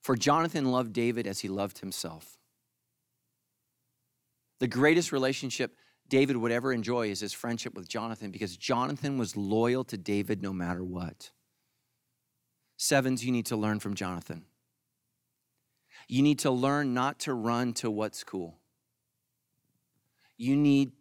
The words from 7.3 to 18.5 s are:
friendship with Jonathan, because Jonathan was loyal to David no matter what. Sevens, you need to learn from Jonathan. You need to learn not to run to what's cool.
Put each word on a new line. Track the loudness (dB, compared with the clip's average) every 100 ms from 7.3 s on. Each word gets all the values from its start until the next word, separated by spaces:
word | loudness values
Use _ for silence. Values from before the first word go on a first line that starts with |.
friendship | -8 -6 -4 -6
with | -10 -8
Jonathan, | -8 -6 -8 -10
because | -6 -8 -6
Jonathan | -2 0 0 -4 -4 -2
was | -2 -2
loyal | 0 2 4 2
to | -2 -8
David | -2 -2 0 -2
no | -2
matter | -4 -4 -4
what. | -6 -6 -8 -10 -20 _ _ _ _ _ _ _ _ _ _ _ _ _ _ _
Sevens, | 2 2 2 0
you | 0
need | 0 0
to | 0
learn | 0 0
from | -2 -4
Jonathan. | -4 -6 -8 -14 -14 _ _ _ _ _ _ _ _ _ _ _ _ _ _ -20 -2
You | 4
need | 4 4
to | 2
learn | 2 2 2 0
not | 0 0 -2
to | -4
run | -2 0 2 0
to | -2 -2
what's | -2 -4 -6
cool. | -8 -8 -8